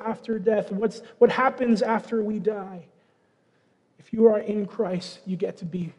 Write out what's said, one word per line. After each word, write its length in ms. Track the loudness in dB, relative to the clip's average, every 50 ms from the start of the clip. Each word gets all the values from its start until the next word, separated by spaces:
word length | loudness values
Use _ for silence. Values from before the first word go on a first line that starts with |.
| -8
after 360 | -8 -8 -8 -6 -6 -6 -2
death? 320 | 0 0 0 0 -2 -4
What's, 300 | -4 -2 -2 -2 -4 -6 -16 -20 4 _
what 120 | 6 6
happens 500 | 6 2 2 2 2 2 2 2 4 4
after 400 | 4 2 0 -2 -2 -2 -2 -2
we 200 | -2 -2 -4 -2
die? 460 | -2 -2 -2 -4 -8 -12 -14 -16 -16 -20 _ _ _ _ _ _ _ _ _ _ _ _ _ _ _ _ _ _ _ _ _ _
If 120 | -14 _
you 140 | 2 6 6
are 140 | 6 6 4
in 260 | 0 -2 -4 -4 -4
Christ, 540 | -4 -4 -4 -4 -2 -2 -6 -6 -10 -16 -14 -8
you 120 | -8 -4
get 220 | -4 -4 -6 -6 -8
to 60 | -10
be 280 | -8 -6 -6 -8 -8 -10